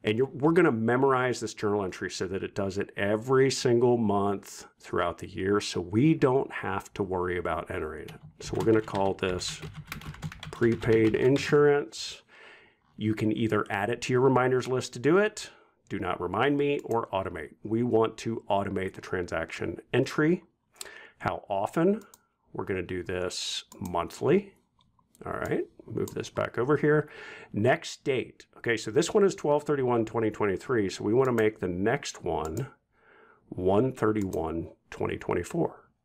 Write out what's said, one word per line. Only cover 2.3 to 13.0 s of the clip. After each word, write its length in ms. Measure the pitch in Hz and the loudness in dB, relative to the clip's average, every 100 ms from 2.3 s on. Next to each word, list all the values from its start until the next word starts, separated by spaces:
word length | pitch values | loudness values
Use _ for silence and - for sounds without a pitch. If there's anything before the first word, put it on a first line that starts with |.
| 92 | -4
it 100 | 95 | -6
does 240 | - 98 95 | -4 -4 -4
it 140 | - - | -6 -2
every 540 | 101 107 120 131 131 | 0 0 2 4 4
single 460 | 127 131 117 123 120 | 2 4 4 6 4
month 680 | 107 101 101 98 - - - _ | 2 2 2 -2 -8 -18 -20 _
throughout 400 | - 92 87 82 | -6 -2 -2 -4
the 100 | 87 | -12
year, 320 | 92 95 104 | -4 0 0
so 200 | - 95 | 0 -6
we 340 | 87 104 151 | -2 2 4
don't 380 | 156 135 131 - | 4 4 4 0
have 420 | - 98 95 - | -6 -6 -6 -8
to 80 | - | -6
worry 360 | 98 92 90 90 | -4 -2 -2 -2
about 340 | 85 80 78 | -2 -4 -4
entering 320 | 90 78 76 | -6 -6 -8
it. 80 | 76 - - _ | -14 -18 -20 _
So 160 | - - | -6 0
we're 100 | 98 | 4
gonna 140 | 110 | 4
call 340 | 107 101 98 | 2 0 0
this 460 | 92 95 90 - - - - - - - - - - - | 0 -2 -2 -6 -8 -12 -14 -14 -14 -14 -12 -12 -12 -14
prepaid 640 | - 117 113 117 113 110 - | 0 0 2 2 4 4 4
insurance. 1040 | 127 139 - 147 147 143 156 - - - _ - - - _ _ _ | 4 2 4 6 6 4 0 -10 -12 -14 _ -20 -20 -20 _ _ _
You 180 | - | -6